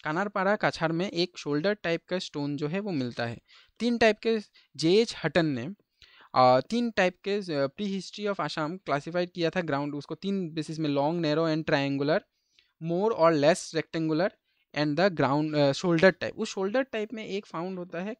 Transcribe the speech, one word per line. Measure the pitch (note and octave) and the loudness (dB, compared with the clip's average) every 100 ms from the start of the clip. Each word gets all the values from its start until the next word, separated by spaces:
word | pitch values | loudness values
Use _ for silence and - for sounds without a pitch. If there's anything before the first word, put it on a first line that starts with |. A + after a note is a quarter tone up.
कनारपाड़ा | D3+ D#3+ G3+ G3+ F#3+ G#3 | -6 -4 -4 -2 0 2
काछार | D3+ - D#3+ | 0 0 -2
में | E3 G3+ | -2 -2
एक | E3+ F3+ - | -2 -4 -4
शोल्डर | D3+ D3 F#3+ | -4 -2 0
टाइप | G#3 F3 E3 - | -2 -2 -4 -4
का | F#3 | -6
स्टोन | - D3+ C#3+ C#3+ | -6 -6 -6 -4
जो | D3 | -4
है | F#3+ | -4
वो | G#3 | -4
मिलता | D#3 B2 A2 A#2 | -4 -4 -6 -8
है। | A#2+ - - _ - | -8 -16 -20 _ -4
तीन | A#3+ A#3 | -2 4
टाइप | A3+ G#3+ | 4 4
के | A3+ A3 - _ _ C3+ | 0 -2 -4 _ _ -2
जे | D#3 | 4
एच | G3+ A#3 - | 4 2 -2
हटन | D#3 F3 D#3+ | -2 2 2
ने, | B2+ C#3 G3+ _ _ - - - C3 | -2 -6 -12 _ _ -20 -20 -2 6
अ, | B2+ B2+ - | 8 6 4
तीन | A#3 A#3+ | -2 0
टाइप | G#3 F3+ - G3 | 2 0 0 -4
के, | |
अ, | G3+ F3+ C#3+ C#3 | -4 -2 -2 -2
Prehistory | - G3+ G3 - - G#3 | -2 -6 -6 -8 -6 -4
of | G3 | -2
Assam | D3 - D3+ F#3 - | -4 -4 -4 -6 -4
क्लासिफाइड | C#3+ E3 F3 F3 | -4 -2 -4 -4
किया | F3+ E3 | -2 -2
था | F#3 | -2
ग्राउंड, | E3 C#3 C#3+ C#3+ | -2 -2 -2 -6
उसको | - D#3+ | -8 -6
तीन | G3 G3 E3+ | -4 -2 -4
बेसिस | D#3+ D3+ D#3 | -6 -6 -4
में, | D3+ | -2
long, | C#3 C#3+ F3 | 0 0 0
narrow | D#3 D3+ E3 D#3 | 0 2 2 0
and | D#3 | 0
triangular, | D3 C#3 C#3 C#3+ F#3+ - _ _ _ _ _ | 0 0 0 0 0 -2 _ _ _ _ _
more | D#3+ E3+ A3 A3 | -4 0 0 4
or | E3 D#3 | 4 6
less | C#3+ F#3 - D#3+ | 4 2 -2 -6
rectangular | - E3 D#3+ D#3 G3+ - _ _ _ - | -4 -2 0 0 0 -4 _ _ _ -2
and | D3+ D3 | 0 2
the | G3 D3+ | 2 2
ground, | C3 D3 D#3 D3+ | 2 2 0 2
अ, | C#3 | 2
shoulder | C3+ F3+ E3 F#3 | 2 2 6 6
type। | - A2+ | 4 -4
उस | - G#3+ | -6 -6
शोल्डर | G#3 F#3+ B3+ | -4 -2 -2
टाइप | C4+ A3 G#3+ | -2 -6 -8
में | A3 G#3 | -10 -8
एक | G3 - | -8 -8
फाउंड | E3 F3+ F#3 | -8 -6 -8
होता | F3+ E3+ | -10 -8
है | G3 | -10